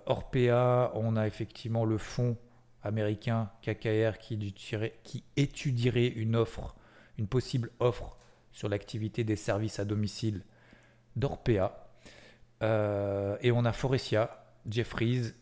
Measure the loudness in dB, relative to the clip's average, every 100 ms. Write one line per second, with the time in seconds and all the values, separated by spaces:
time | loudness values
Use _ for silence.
0 | -2 -4 -2 2 4 4 4 4 2 0
1 | 0 2 0 -2 -8 -8 -4 0 2 0
2 | -2 -2 0 -2 -8 -20 -20 -12 -4 0
3 | 0 0 0 0 -2 -6 -6 -4 0 2
4 | 2 0 -6 -6 -6 -8 -6 -4 -4 -6
5 | -12 -12 -6 0 0 0 -2 2 2 4
6 | 2 0 0 2 2 -2 -10 -12 -20 -20
7 | -16 -8 -2 0 0 -2 -2 0 0 0
8 | -6 -12 -20 -20 _ -8 -4 -4 -4 -6
9 | -4 -2 0 0 0 -2 -2 -2 -2 0
10 | -2 -2 -4 -4 -8 -20 -20 -20 -20 _
11 | _ -4 -4 -2 2 4 2 -2 -20 -20
12 | -20 -20 -20 -20 -20 -4 0 2 2 0
13 | 0 -2 -2 0 2 4 2 0 0 0
14 | 2 2 0 -4 -20 -16 -6 -2 -2 0
15 | 0 0 -2 -8